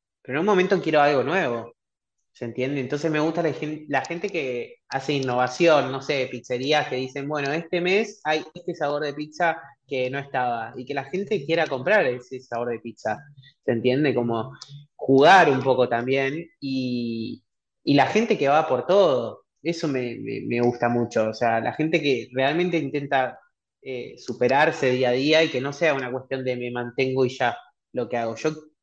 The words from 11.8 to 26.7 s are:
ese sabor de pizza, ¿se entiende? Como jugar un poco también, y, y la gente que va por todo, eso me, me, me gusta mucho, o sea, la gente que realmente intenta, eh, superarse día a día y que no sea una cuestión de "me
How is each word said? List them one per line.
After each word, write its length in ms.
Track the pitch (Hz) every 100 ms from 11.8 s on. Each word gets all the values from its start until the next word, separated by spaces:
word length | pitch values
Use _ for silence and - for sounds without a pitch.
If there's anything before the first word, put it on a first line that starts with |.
| 143 214 139
ese 340 | 123 - 127
sabor 300 | - 117 120
de 100 | 113
pizza, 380 | 117 107 110 107 - - - _
¿se 80 | -
entiende? 420 | 117 120 131 151
Como 380 | 117 120 113 123 - - - - -
jugar 540 | - 135 156 190 156
un 120 | 131
poco 260 | 131 123 123
también, 600 | 117 127 135 135 156 165 -
y, 840 | 135 131 127 123 117 113 107 104 _ _ _ _
y 100 | -
la 120 | 143 -
gente 320 | 214 226 165
que 100 | 139
va 180 | 151 160
por 180 | 123 123
todo, 580 | 202 175 127 113 - _ _
eso 260 | 160 170 156
me, 280 | 131 120 113
me, 200 | 110 110 110
me 140 | 120
gusta 280 | 120 120 120
mucho, 400 | 120 117 113 110
o 40 |
sea, 260 | - 117 113
la 120 | 120
gente 260 | - 160 165
que 260 | 143 120 113
realmente 460 | 127 135 160 180 165
intenta, 600 | 139 147 143 139 123 - _ _ _ _
eh, 320 | 135 127 - -
superarse 720 | - 113 123 135 156 - 131
día 200 | 127 123
a 20 |
día 320 | 123 147 156
y 60 | 160
que 100 | 135
no 120 | 139
sea 220 | 139 165
una 160 | 135 127
cuestión 340 | 127 127 135
de 120 | 127 123
"me 140 | 123